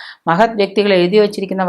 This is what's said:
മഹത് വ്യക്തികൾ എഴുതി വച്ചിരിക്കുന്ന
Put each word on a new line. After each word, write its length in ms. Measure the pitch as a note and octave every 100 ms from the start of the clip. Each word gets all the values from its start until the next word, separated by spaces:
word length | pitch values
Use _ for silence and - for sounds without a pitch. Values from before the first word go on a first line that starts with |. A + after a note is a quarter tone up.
| - - -
മഹത് 240 | E3 A3+ A3+
വ്യക്തികൾ 320 | G3 G#3 G3+ F#3
എഴുതി 200 | F3 G#3+
വച്ചിരിക്കുന്ന 400 | G#3 G3+ F#3+ F#3+